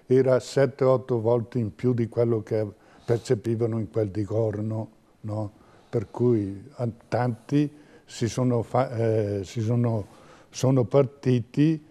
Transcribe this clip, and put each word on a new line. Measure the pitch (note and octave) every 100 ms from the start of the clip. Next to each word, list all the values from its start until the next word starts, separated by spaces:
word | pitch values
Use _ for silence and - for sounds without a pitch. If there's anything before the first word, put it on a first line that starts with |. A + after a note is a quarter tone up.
| -
era | C3 C3 B2+
sette, | - - C#3 -
otto | C3 C3 - A#2+
volte | A2 A#2+ A2+ B2+
in | G#2+
più | - B2
di | A#2+ A2+
quello | - A#2+ A2+
che | G#2+ A2 G#2 - _ - -
percepivano | A#2 - B2 A#2 A2+ A#2 A2+
in | G#2+
quel | A2+ G#2
di | F#2+
Gorno, | G2 G#2 A2+ G2+ A2 A2 A2 _ _ _
no? | A2 G#2+ G#2+ - - - _
Per | B2 G2+
cui | - B2 A2+ G2 G2 G#2+ -
a-, | A#2+ G#2+ -
tanti | A2+ B2 A#2 - D3 D3 - - - -
si | - A#2
sono | - B2+ A#2+
fa-, | G#2+ B2 C#3
eh, | A#2 A2+ A2 G#2 G2+
si | F#2 A#2+
sono, | A2 A#2+ A#2+ A2+ F#2+ - - - -
sono | - B2+ C3+ A#2
partiti | C#3 C3 - B2+ B2 A2+ - D3+ D#3 -